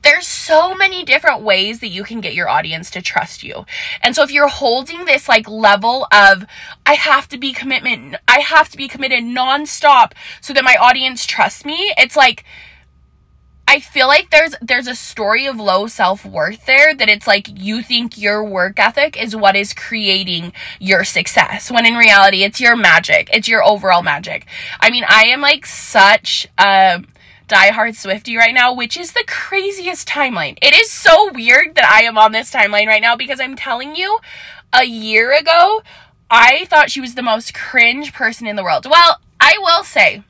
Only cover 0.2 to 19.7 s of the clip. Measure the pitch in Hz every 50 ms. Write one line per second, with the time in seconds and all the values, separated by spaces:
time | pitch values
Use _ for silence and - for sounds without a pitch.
0.2 | 359 - - - - - 311 311 339 370 381 370 392 392 381 359 349 - 262 311
1.2 | - 320 262 208 214 214 190 190 190 208 226 226 - 220 170 185 202 - 226 233
2.2 | 190 175 123 165 175 - 120 147 160 160 160 160 175 - - 180 180 - - 185
3.2 | - - - - - - - - 185 _ - - - - - - - 240 254 -
4.2 | 294 285 277 285 285 285 277 - 277 247 233 254 262 254 330 330 349 330 277 285
5.2 | - - 240 220 220 - 214 220 220 202 202 202 202 233 247 262 254 - 208 208
6.2 | 202 196 196 185 196 - - - - - - _ _ - 294 294 - 311 285 269
7.2 | - - 285 254 262 269 254 - 240 269 262 247 - 247 226 - - - - -
8.2 | _ - 247 277 285 - 302 320 311 - - - 277 262 - 254 277 262 254 240
9.2 | 233 233 240 254 254 262 269 285 302 294 - - - 294 285 247 233 - - _
10.2 | - - - - - - 277 269 262 254 247 - 233 247 254 269 262 262 254 233
11.2 | - - - - 226 - - - - 285 311 339 381 415 - - 262 254 - 294
12.2 | 269 254 - - _ _ - - - - _ _ _ _ _ _ _ _ _ _
13.2 | _ _ _ _ _ _ _ _ _ - 277 285 - - - 285 262 262 285 320
14.2 | 370 _ - 302 320 330 294 - 233 226 254 247 240 247 247 233 - - - -
15.2 | 214 202 220 247 269 277 262 220 214 202 185 190 208 226 - - 208 180 196 202
16.2 | - - 190 - 151 170 214 220 - - 262 269 294 311 311 269 240 214 208 208
17.2 | - - 202 202 202 - 208 196 185 202 214 233 226 - 247 233 240 226 - 214
18.2 | 208 202 208 214 214 208 196 185 180 190 196 - 202 220 226 - 285 311 - -
19.2 | 226 233 202 220 208 196 196 196 196 196